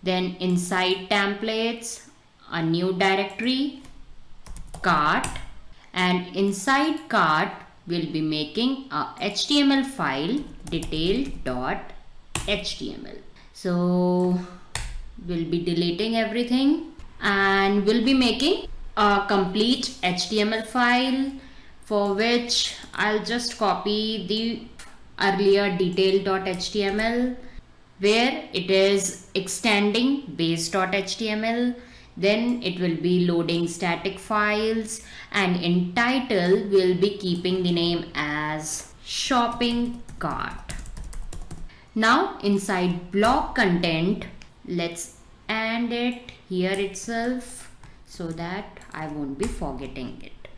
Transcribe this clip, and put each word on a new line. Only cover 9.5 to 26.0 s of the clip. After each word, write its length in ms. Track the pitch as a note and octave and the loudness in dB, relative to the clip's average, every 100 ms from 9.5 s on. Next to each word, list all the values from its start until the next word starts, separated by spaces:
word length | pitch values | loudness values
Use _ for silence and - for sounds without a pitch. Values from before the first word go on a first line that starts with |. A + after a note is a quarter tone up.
| C#4+ | 4
M 100 | C#4 | 4
L 120 | C#4 | 4
file, 540 | C4+ - D#3 C3+ D#3+ C4+ C#4+ - - | 0 -2 -2 -2 -2 -2 -4 -12 -4
detail 640 | E3 - D#3 E3 A#3 C#4 - - | -4 -2 -2 0 0 -2 -4 -6
dot 480 | B2 C3 D3+ - - - - - - - | -4 -4 -4 -8 -14 -16 -20 -10 -8 -2
H 300 | G#3 - - | -2 -4 -8
T 160 | A#2 | -8
M 120 | - - | -10 -12
L. 100 | - - - - | -14 -18 -20 -20
So 840 | - F#3 F3+ F3 F3+ F3+ F3+ F3+ F3+ F3+ - - - - - - - F3 | -8 -2 2 2 4 4 4 2 2 -2 -14 -10 -8 -6 -8 -10 -12 -6
we'll 200 | F3 D#3+ | -4 0
be 180 | E3+ | -2
deleting 540 | E3+ E3+ F3 E3+ A3 A3+ | 0 0 0 0 0 0
everything 760 | A3 A3+ A#3+ B3+ C4+ D#4+ - - - - | 0 0 0 2 4 2 -2 -14 -18 -4
and 640 | A3 G3 G3 G3 G3 G3+ G3 | 0 4 4 4 4 4 4
we'll 180 | A#3 | 4
be 100 | A3+ | 4
making 540 | C4+ B3+ C4 C#4 G4 - - - - | 4 4 4 2 0 -2 -10 -8 2
a 280 | G#3 G3+ G3 | 4 4 4
complete 680 | G3+ F#3 G3 A3+ B3+ - - | 2 2 2 2 2 -2 -2
H 260 | F3+ F3+ - | -2 0 0
T 120 | G#3+ | 2
M 120 | G#3 | 2
L 100 | A3 | 0
file, 680 | A3 B3+ A#3+ B3 C4 C4 C4+ C4+ - - - - - | -2 2 4 4 4 0 -2 -4 -14 -20 -20 -20 -2
for 280 | G#3 G3+ | 0 2
which 640 | G3 A3+ A#3+ A#3+ - - - - | 2 4 2 2 -2 -2 -6 -12
I'll 300 | - G3+ G#3+ | -2 0 0
just 340 | - A#3+ A#3+ - | 0 -2 -4 0
copy 680 | G#3 F3+ G3+ G#3+ A3 A3 F3+ | 0 0 0 0 0 -4 -2
the 360 | G#3+ A3+ A#3 - - - - - - G3 | -2 -2 -4 -8 -18 -18 -18 -18 -2 0
earlier 520 | F#3+ G3 G3 G3+ F3+ | 4 6 6 4 2
detail 460 | F#3 F#3 | 0 4